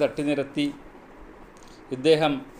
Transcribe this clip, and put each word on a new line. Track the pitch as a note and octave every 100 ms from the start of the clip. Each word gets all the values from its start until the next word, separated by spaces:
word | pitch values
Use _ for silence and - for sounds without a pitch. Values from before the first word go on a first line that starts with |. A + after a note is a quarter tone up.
തട്ടി | D3 - D3
നിരത്തി | C#3+ C3+ D3 C#3+ - - - - - - - - - - - - B2+
ഇദ്ദേഹം | C#3+ D#3 D#3 C3+ - -